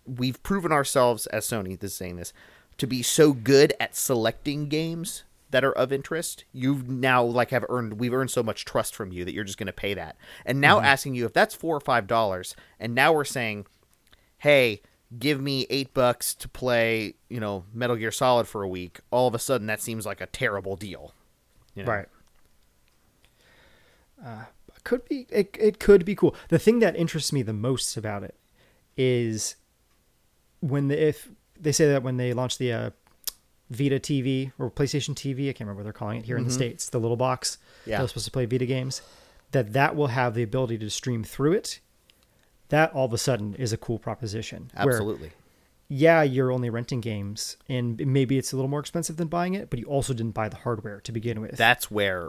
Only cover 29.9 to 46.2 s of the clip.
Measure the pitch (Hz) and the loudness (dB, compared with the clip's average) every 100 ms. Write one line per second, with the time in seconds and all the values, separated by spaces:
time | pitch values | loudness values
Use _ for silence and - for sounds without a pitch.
29.9 | _ _ _ _ _ _ - 147 143 139 | _ _ _ _ _ _ -8 -4 0 0
30.9 | 147 156 - - - _ - 151 139 151 | 2 2 0 -8 -20 _ -6 0 4 6
31.9 | 139 127 127 123 120 127 - 127 113 113 | 4 0 -2 0 0 -2 -2 -2 -2 -4
32.9 | - _ _ - - _ _ - 117 139 | -8 _ _ -14 -14 _ _ -12 -2 0
33.9 | 135 - 143 127 131 131 - 127 - 139 | 0 0 -2 0 -2 -4 -6 -6 -2 -2
34.9 | 147 139 139 139 131 139 123 107 101 104 | -2 -4 -6 -6 -4 -4 -6 -10 -8 -10
35.9 | - 104 117 110 135 127 127 120 - - | -8 -8 -6 -4 -4 -2 -2 -2 -4 -6
36.9 | 127 113 120 127 127 - - _ - - | -2 0 0 0 0 -4 -8 _ -16 -6
37.9 | 107 123 - - 135 120 127 123 135 131 | -2 -2 -4 -6 -4 0 0 0 -2 -4
38.9 | - - - - - _ 139 107 120 143 | -8 -14 -20 -20 -20 _ -2 0 2 2
39.9 | 151 143 117 123 113 113 127 127 113 107 | 2 0 2 0 0 -2 0 -2 -4 -6
40.9 | - 127 120 107 - 143 202 - - _ | -6 -4 -4 -4 0 2 2 -2 -12 _
41.9 | _ _ _ _ _ _ _ - 147 160 | _ _ _ _ _ _ _ 0 2 2
42.9 | 143 131 113 - 117 104 98 123 110 - | 2 0 0 0 0 -2 -6 -4 -4 -4
43.9 | 113 - 107 110 107 107 - 117 - 139 | -6 -6 -8 -6 -8 -8 -12 -12 0 2
44.9 | 117 104 - 78 - _ _ _ _ - | 2 0 -4 -10 -18 _ _ _ _ -8
45.9 | 135 160 165 | 4 6 6